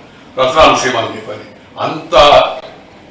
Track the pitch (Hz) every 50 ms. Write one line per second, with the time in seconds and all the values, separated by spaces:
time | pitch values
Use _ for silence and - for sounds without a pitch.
0 | - - - - - - - 170 170 160 - 160 147 143 - - - 127 120 113
1 | 107 101 - - - - - - - - - - - - - - 160 160 160 156
2 | - - 175 151 147 147 - 160 - - - - - - - - - - - -
3 | - -